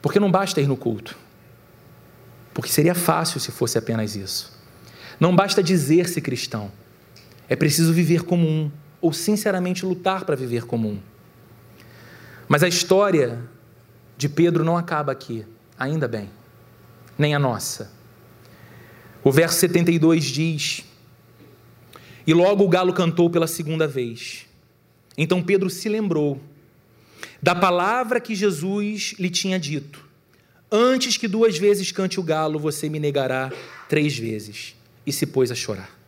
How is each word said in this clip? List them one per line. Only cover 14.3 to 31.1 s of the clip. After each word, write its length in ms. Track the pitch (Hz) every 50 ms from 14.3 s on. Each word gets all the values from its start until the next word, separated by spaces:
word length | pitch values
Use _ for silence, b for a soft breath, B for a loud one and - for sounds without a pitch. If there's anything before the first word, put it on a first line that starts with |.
| - - 170 170 165 165 156
não 100 | 165 170
acaba 380 | 175 170 170 165 151 147 139 131
aqui, 320 | - - - 120 113 104 - - _ _ _ _ -
ainda 300 | 123 135 151 160 143 120
bem, 220 | 113 107 101 101 - - - - - - - - - _ - - - - - - - -
nem 160 | 147 147 147
a 40 | 143
nossa. 540 | 143 131 117 101 - - - - - - - - - - - - - - - - B B B B B B B B B B B B B B B B B
O 80 | 139
verso 280 | 131 156 165 165 165 -
setenta 320 | - 175 175 185 170 175
e 80 | 175 165
dois 260 | 151 165 165 165 147
diz: 580 | 151 131 135 160 165 160 151 - - - - - - - _ - - - _ _ - - - - - - _ - - - - - - B B B B B B B
"E 60 | - 160
logo 320 | 170 175 190 208 196 202
o 40 | 185
galo 240 | 170 180 185 180 180
cantou 340 | 190 180 165 165 170 175 170
pela 180 | 170 170 165
segunda 400 | 160 - - 165 147 160 160 156
vez. 600 | 151 127 131 123 117 113 117 - - - - - _ _ _ _ _ _ _ _ _ _ _ _ _ _ -
Então 240 | 160 160 185 185 170
Pedro 260 | 175 202 190 190 185
se 220 | 175 - - 220
lembrou 500 | 208 220 214 196 165 156 147 147 139 131 - - - - _ _ _ _ _ _ B B B B B B B B B B -
da 120 | 175 180
palavra 640 | 175 185 185 175 175 175 196 226 247 254 220 247 240
que 160 | 240 - 220
Jesus 800 | 190 208 208 180 147 151 190 196 208 208 208 214 202 - - - -
lhe 100 | 180 185
tinha 300 | 175 - - 190 185 185
dito: 500 | 160 143 156 143 - - - - - - _ _ _ _ b b b b b b b _ -
'Antes 460 | 208 240 254 262 254 254 262